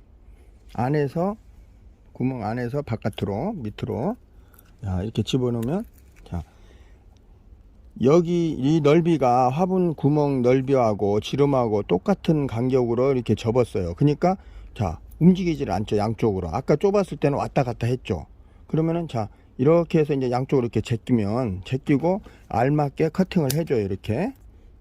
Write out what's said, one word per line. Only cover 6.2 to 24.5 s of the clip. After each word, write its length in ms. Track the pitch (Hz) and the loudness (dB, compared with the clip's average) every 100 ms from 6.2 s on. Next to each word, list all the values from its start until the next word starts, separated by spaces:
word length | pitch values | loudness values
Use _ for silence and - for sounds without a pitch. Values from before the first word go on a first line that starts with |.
자, 200 | - 87 - - - - - - - - - - - - - - - - | -10 -10 -10 -18 -20 -20 -20 -20 -20 -20 -20 -20 -20 -20 -20 -20 -20 0
여기 480 | 123 170 170 175 165 | 4 4 4 0 -2
이 280 | 139 131 160 | 0 2 4
넓이가 720 | 143 165 165 156 131 123 127 | 4 4 4 2 2 4 2
화분 440 | 139 185 185 175 147 | 0 0 0 0 0
구멍 460 | 143 151 143 135 | 0 2 0 2
넓이하고 800 | 123 135 131 131 113 101 101 104 | 2 2 2 2 2 2 0 0
지름하고 640 | - 131 143 135 117 104 | -2 0 2 2 2 0
똑같은 640 | - 180 - 190 - 156 135 | 0 -2 0 -2 0 0 0
간격으로 640 | 110 127 131 120 120 135 | -2 0 2 2 2 2
이렇게 240 | 127 120 107 | 0 0 0
접었어요. 600 | 117 123 117 104 87 85 | 2 0 0 -2 -6 0
그러니까, 420 | 143 143 175 185 - - - | 0 2 0 -2 -8 -20 -20
자, 260 | - - - - - | -4 -4 -4 -14 2
움직이질 500 | 170 180 175 147 139 | 4 4 0 -4 -2
않죠. 260 | 92 104 104 | -4 -2 0
양쪽으로. 520 | 107 107 117 95 87 | 0 0 0 0 -4
아까 260 | 95 - 147 | -6 0 2
좁았을 400 | 196 202 185 147 | 2 0 -2 -2
때는 200 | 147 139 | -2 0
왔다 260 | 117 - | -2 -2
갔다 220 | 123 110 117 | -2 -2 -2
했죠. 400 | 127 - 87 - - - - - | -2 -4 -6 -6 -20 -20 -20 -4
그러면은, 400 | 160 165 170 160 | -2 0 -2 -4
자, 220 | 117 101 - - - | -6 -6 -10 -20 0
이렇게 420 | 127 170 165 165 | 4 4 4 0
해서 140 | 147 | 2
이제 180 | 139 127 | 0 -2
양쪽으로 340 | 123 135 139 120 | -2 0 0 0
이렇게 140 | 113 | -2
제끼면, 840 | - 117 - 120 101 117 123 92 - | -2 -4 0 0 0 -2 -2 -6 -6
제끼고 560 | 131 - 139 165 190 - - - | -6 0 0 2 -2 -6 -20 -6
알맞게 600 | 107 131 151 143 - 156 | 0 0 0 -2 -2 -2
커팅을 440 | - 185 180 135 147 | 0 0 0 0 -2
해줘요. 260 | 165 123 | 0 0
이렇게, 520 | 98 95 - 113 214 - - | 0 -4 -4 -4 -4 -8 -20